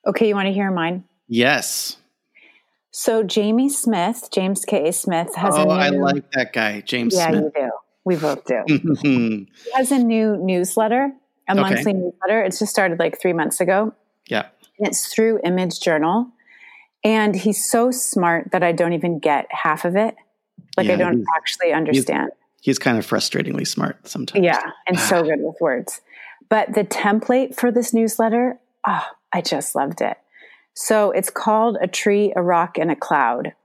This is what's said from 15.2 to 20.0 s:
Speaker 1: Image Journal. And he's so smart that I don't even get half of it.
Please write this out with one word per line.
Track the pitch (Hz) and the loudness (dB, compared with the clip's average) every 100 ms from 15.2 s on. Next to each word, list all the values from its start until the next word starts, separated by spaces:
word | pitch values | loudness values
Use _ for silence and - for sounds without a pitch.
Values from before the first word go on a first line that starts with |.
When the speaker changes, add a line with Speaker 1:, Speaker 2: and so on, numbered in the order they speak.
| 220 220 | 2 2
Speaker 1:
Image | 175 180 180 - | 0 0 -2 -2
Journal. | 180 156 160 208 247 _ _ - - - _ _ | 0 2 2 0 -2 _ _ -20 -20 -20 _ _
And | 208 220 214 190 | 0 2 2 0
he's | 214 196 - | 0 -2 0
so | 233 247 | 2 2
smart | 254 - 202 170 170 - | 0 -2 0 2 0 0
that | 185 | 0
I | 175 | 2
don't | 165 170 | 2 0
even | 170 180 160 | 0 -2 -2
get | 156 143 - | 0 0 -2
half | - 160 156 180 | -4 -2 0 0
of | |
it. | 185 | 0